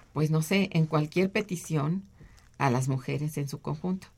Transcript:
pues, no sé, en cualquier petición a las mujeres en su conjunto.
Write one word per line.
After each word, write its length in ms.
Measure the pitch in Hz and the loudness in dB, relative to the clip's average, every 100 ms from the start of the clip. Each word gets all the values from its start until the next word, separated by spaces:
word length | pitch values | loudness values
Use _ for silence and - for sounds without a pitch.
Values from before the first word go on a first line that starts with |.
| - | -8
pues, 180 | 143 151 | 0 2
no 120 | 156 | 2
sé, 260 | 156 196 196 | 2 2 4
en 140 | 165 156 | 2 2
cualquier 440 | 156 151 180 190 | 2 2 2 2
petición 720 | 214 214 175 - 156 147 190 - - - - - - | 0 -2 -6 -2 0 0 -2 -6 -18 -20 -20 -20 -2
a 120 | 139 | 2
las 180 | 123 131 | 2 2
mujeres 480 | 131 - 139 151 147 | -2 -2 -4 -4 -4
en 120 | 139 | -6
su 120 | 156 | -6
conjunto. 460 | - 147 180 185 - | -6 -4 -4 -6 -8